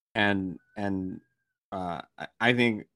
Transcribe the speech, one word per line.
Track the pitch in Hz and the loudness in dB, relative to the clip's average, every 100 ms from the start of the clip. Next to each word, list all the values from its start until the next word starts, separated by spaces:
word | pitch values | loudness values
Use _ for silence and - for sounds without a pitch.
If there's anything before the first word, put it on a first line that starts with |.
| _ | _
and, | 113 104 98 95 - _ - | 0 2 2 -2 -8 _ -6
and, | 101 95 92 92 - _ _ _ _ | -4 -4 -6 -10 -16 _ _ _ _
uh, | 98 90 78 - - | -8 -6 -8 -10 -14
I, | 78 - | -14 2
I | 117 | 4
think, | 123 120 107 - | 4 4 0 -6